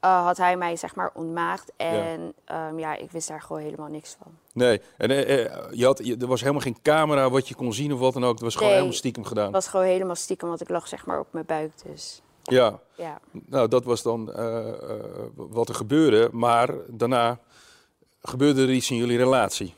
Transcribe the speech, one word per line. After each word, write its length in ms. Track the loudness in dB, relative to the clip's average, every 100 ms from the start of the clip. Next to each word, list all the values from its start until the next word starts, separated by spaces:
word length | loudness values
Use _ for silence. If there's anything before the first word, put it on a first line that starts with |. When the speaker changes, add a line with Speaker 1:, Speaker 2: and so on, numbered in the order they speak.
Speaker 1:
eh, 240 | 4 4 4
had 100 | 2
hij 200 | 2 2
mij, 200 | -2 -4
zeg 180 | -8
maar, 160 | -6 -6
ontmaagd. 580 | -6 -8 -4 -4 -4 -10 -6
Speaker 2:
Ja. 80 | -2
Speaker 1:
En, 480 | -2 -4 -8 -12 -16
ehm, 340 | _ -8 -8 -8
ja, 180 | -8 -8
ik 140 | -10
wist 180 | -10 -10
daar 140 | -12
gewoon 200 | -10 -10
helemaal 260 | -10 -12 -12
niks 260 | -14 -14 -20
van. 100 | -20 -20 _
Speaker 2:
Nee, 280 | 2 4 4 -2 _
en, 140 | 0
eh, 340 | 2 2 2
eh, 80 | 2 -6 -12
je 140 | 2
had, 160 | 4 4
je, 120 | -2 -4
er 100 | -2
was 140 | 0
helemaal 220 | 0 -2
geen 200 | -4 -2
camera 480 | 2 4 4 2 4
wat 180 | 2 -2
je 60 |
kon 180 | -6 -6
zien 200 | -4 -4
of 60 | 0
wat 140 | 0
dan 120 | 2
ook. 60 | 0
Het 60 | 0
was 120 | -2
gewoon 140 | 0 4
Speaker 1:
Nee. 80 | 4
Speaker 2:
helemaal 220 | 2 -2
stiekem 260 | -6 -6
gedaan. 200 | -6 -2
Speaker 1:
Het 80 | 0
was 140 | 0 0
gewoon 180 | 0 2
helemaal 280 | 2 0
stiekem, 340 | -6 -6 -6 -6
want 120 | -8
ik 80 | -4
lag, 200 | -6 -6
zeg 180 | -14 -6
maar, 140 | -6
op 60 | -6
mijn 160 | -10 -6
buik, 260 | -6 -6 _ -20
dus. 360 | -16 -16 -18 _ _
Speaker 2:
Ja. 360 | 2 4 4 0 _ -14
Speaker 1:
Ja. 220 | -12 -12 _
Speaker 2:
Nou, 360 | -20 -4 0 4
dat 160 | 2
was 180 | 2 -2
dan, 300 | -2 -4 -6
eh, 360 | -6 -6 -6 -8
eh, 60 | -10 -10 -10 -10 -12 -14
wat 340 | -14 -8 -4 -4
er 60 |
gebeurde, 540 | -4 0 4 6 6 4
maar 380 | 2 2 4 2 -2 -10
daarna 500 | -4 0 2 2 0 _ _ -20 _ _ _ _ _
gebeurde 400 | -10 2 4 4
er 80 | 4
iets 180 | 2 0
in 60 | -2
jullie 200 | 0 2
relatie. 580 | 4 4 2 -2 -8